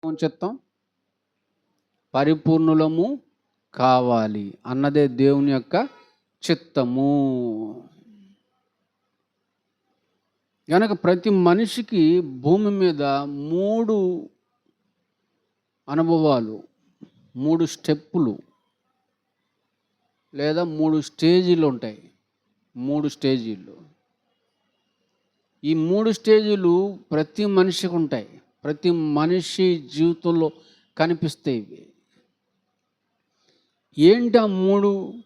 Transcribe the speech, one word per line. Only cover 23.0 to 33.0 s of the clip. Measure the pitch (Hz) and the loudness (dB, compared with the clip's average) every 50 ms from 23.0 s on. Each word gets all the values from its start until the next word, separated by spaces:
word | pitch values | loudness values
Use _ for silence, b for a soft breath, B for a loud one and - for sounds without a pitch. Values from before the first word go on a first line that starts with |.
| 147 147 | -2 -4
స్టేజీలు. | - _ - 135 135 127 113 113 107 92 92 - - - - 151 _ _ _ _ _ _ _ _ _ _ _ _ _ _ _ _ _ _ _ _ _ _ _ _ _ _ _ _ _ _ _ _ _ _ - | -6 _ -2 -2 -2 -2 -4 -8 -10 -12 -14 -20 -20 -20 -20 _ _ _ _ _ _ _ _ _ _ _ _ _ _ _ _ _ _ _ _ _ _ _ _ _ _ _ _ _ _ _ _ _ _ _ -4
ఈ | 147 160 | -2 -2
మూడు | 160 156 165 180 208 220 226 | 0 0 0 0 0 0 0
స్టేజీలు | 214 - - 220 220 214 220 208 208 196 185 170 170 180 196 202 196 - - _ | -2 -2 2 4 4 4 4 2 0 2 2 2 2 2 0 -2 -6 -12 -12 _
ప్రతి | - 151 156 151 _ - 208 | -4 -4 -4 -4 _ -4 -2
మనిషికి | 208 196 190 185 190 170 - - 180 175 | 0 2 2 2 2 0 -4 -6 -4 -2
ఉంటాయి. | 170 165 143 143 120 104 - - - _ _ _ _ _ | -2 -2 -2 -4 -8 -8 -12 -20 -20 _ _ _ _ _
ప్రతి | 143 151 147 - 180 | -8 -8 -2 -2 -2
మనిషి | 170 170 156 151 147 147 151 165 180 185 165 - - - 190 185 175 165 143 127 139 | 0 0 -2 -2 -2 0 0 0 0 -2 -2 -6 -4 0 0 0 0 -2 -4 -12 -4
జీవితంలో | 147 160 170 170 165 - 175 170 165 160 151 - b b b b b b b b - | 0 0 0 0 0 -2 -2 0 0 0 -2 -4 b b b b b b b b -2
కనిపిస్తాయి | 156 165 175 156 - 156 - _ _ 156 131 113 | 0 0 0 -2 -4 -6 -6 _ _ -4 -4 -4
ఇవి. | 104 87 80 - - _ _ _ _ _ _ _ _ _ _ _ _ _ _ _ _ _ _ _ _ _ _ _ | -6 -10 -20 -20 -20 _ _ _ _ _ _ _ _ _ _ _ _ _ _ _ _ _ _ _ _ _ _ _